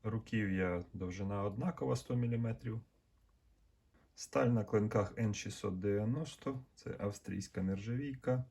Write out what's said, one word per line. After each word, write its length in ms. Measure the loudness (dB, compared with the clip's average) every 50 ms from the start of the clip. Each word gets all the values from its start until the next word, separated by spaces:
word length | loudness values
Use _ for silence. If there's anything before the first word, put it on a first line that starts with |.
| _
Руків'я 800 | -2 -2 -2 -4 -2 0 0 2 2 2 2 2 2 2 0 -2 -6 -6
довжина 500 | -6 -4 -4 -4 -4 -2 -2 0 0 0
однакова, 520 | 0 -2 0 -2 -2 -2 0 0 0 0
сто 200 | 0 0 -2 0
міліметрів. 680 | 0 2 2 0 0 0 -2 -2 -4 -4 -6 -6 -6 -8 _ _ _ _ _ _ _ _ _ _ _ _ _ _ _ _ _ _ _ _ _ _ -20 _ _ _
Сталь 320 | -14 -14 0 2 4 6 6
на 160 | 6 4 2
клинках 540 | 4 4 4 4 4 4 2 2 2 0 0
Н 160 | 0 2 2
шістсот 460 | 0 -4 -8 -8 -4 -4 -4 -2 0
дев'яносто, 800 | 0 2 2 2 2 2 0 0 -2 -6 -8 -8 -6 -6 -6 -6 -8 -12 _
це 200 | -14 -10 -10 -8 -4
австрійська 640 | -4 -4 -4 -4 -6 -6 -4 -4 -6 -6 _ -2 0
нержавійка 840 | 0 0 0 -2 -2 -2 -2 -2 -4 -6 -4 0 0 0 0 0 -6